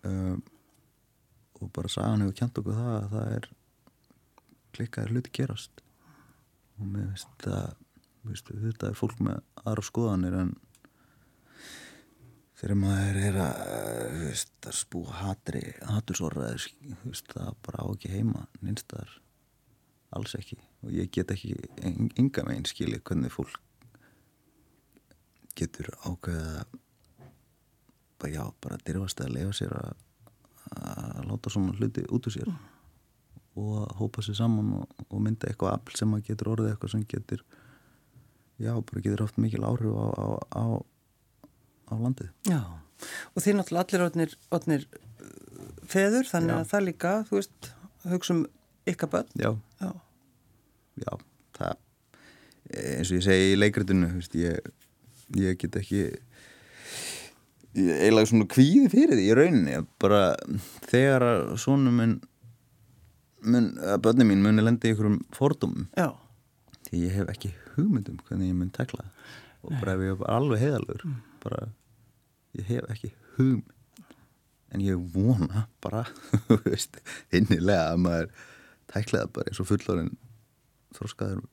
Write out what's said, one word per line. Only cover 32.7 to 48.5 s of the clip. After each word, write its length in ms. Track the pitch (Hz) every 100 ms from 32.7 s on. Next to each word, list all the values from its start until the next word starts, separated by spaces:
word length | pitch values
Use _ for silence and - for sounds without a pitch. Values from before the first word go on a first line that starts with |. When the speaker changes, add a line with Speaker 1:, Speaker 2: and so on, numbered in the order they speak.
| _ _ _ _ _ _ - _
Speaker 1:
Og 160 | - 104 107
að 180 | 104
hópa 280 | 98 107 -
sér 140 | 101 104
saman 300 | 117 110 104
og, 180 | 98 - _
og 200 | - 101
mynda 240 | 107 110 -
eitthvað 260 | 110 95
afl 220 | 98 - -
sem 160 | 107
að 80 | 107
getur 280 | 104 107 -
orðið 180 | 110 107
eitthvað 220 | 107 -
sem 140 | 110 107
getur, 360 | - 113 107 _ - - - _ _ _ - _ _ _ _
já, 140 | 113
bara 280 | 117 113 -
getur 220 | 101 101
haft 160 | 110 -
mikil 240 | 113 107
áhrif 320 | 107 120 110 107
á, 100 | 107
á, 200 | - - - -
á, 140 | - 113 113 - _ _ _ _ _ _ _ _ _ -
á 60 |
landið. 360 | 110 120 127 87 -
Speaker 2:
Já. 180 | - 165 92 82 76 _ - - -
Og 140 | -
þið 160 | 185 202
náttúrulega 280 | 180 170
allir 200 | 180 185
orðnir, 320 | 175 165 160 - _
orðnir, 380 | 170 - 147 147
uh, 840 | - - - - 50 - - - -
feður, 460 | - 190 196 233 254
þannig 260 | 175 165
Speaker 1:
Já. 40 | 165
Speaker 2:
að 120 | 165
það 160 | 202 190
líka, 280 | 160 175 208
þú 160 | 214 202
veist, 320 | 196 _ - - - _
hugsa 340 | 175 180 - 175
um 60 | 160